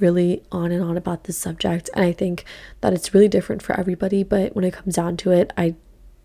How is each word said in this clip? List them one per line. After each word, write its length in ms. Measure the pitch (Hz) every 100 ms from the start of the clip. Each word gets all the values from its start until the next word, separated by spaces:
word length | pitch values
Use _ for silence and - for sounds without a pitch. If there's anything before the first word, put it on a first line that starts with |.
really 420 | 180 175 175 - -
on 220 | 185 170
and 100 | 175
on 140 | 170 175
about 280 | 180 170
this 120 | - -
subject, 520 | 175 165 - 170 -
and 100 | -
I 60 | 180
think 340 | 170 190 175 - - - -
that 120 | 208
it's 220 | 180 -
really 140 | 196 208
different 340 | 196 - -
for 160 | - -
everybody, 460 | 185 175 190 196
but 320 | 190 202 190 -
when 80 |
it 80 | 185
comes 240 | - 190 170
down 220 | 170 175
to 120 | 190
it, 220 | 175 - -
I 200 | 170 165 - - - -